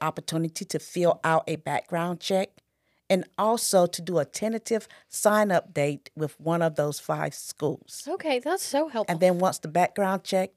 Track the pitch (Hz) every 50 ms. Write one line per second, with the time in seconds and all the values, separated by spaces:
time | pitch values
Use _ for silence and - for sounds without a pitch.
0 | 160 160 - - - - 160 160 165 160 - - 196 - - 151 - - - 175
1 | 175 170 - - - 160 160 160 - - 156 156 - 147 147 - - - 175 165
2 | 170 180 175 - - - 196 190 202 - _ _ _ _ _ _ _ _ _ _
3 | _ - 196 185 - - _ - 208 220 240 233 - - 196 185 175 175 - -
4 | 165 180 175 160 139 - - - 208 220 226 220 - - 233 214 - - - -
5 | _ _ - - - 208 208 214 214 202 175 - - - - 151 143 147 143 -
6 | - - - 156 151 143 - - 151 160 170 170 165 160 151 151 147 147 139 -
7 | - - 151 151 151 147 - - - - - - 156 135 123 - - - - -
8 | - 285 359 - - 311 262 247 254 302 370 381 - - 277 285 320 311 - 220
9 | 196 - 175 160 185 185 175 175 185 185 - - - 156 151 175 180 - - 202
10 | 196 190 196 190 - - 196 185 190 190 _